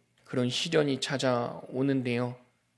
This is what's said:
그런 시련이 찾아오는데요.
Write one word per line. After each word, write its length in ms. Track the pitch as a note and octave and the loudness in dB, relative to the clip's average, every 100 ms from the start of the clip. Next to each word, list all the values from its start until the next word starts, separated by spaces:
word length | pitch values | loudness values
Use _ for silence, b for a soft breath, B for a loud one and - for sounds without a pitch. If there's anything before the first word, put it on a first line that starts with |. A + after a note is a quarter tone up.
| _ _ | _ _
그런 260 | - C3 B2 | -6 -2 0
시련이 520 | B2 F3 E3 D3 C3 | 0 0 2 2 0
찾아오는데요. 1300 | - C3+ C3 A#2+ B2 E3 - B2+ C#3 C3+ B2 A#2+ B2 B2 - _ _ | -2 0 2 2 0 -6 -8 -2 0 2 0 -2 -2 -6 -16 _ _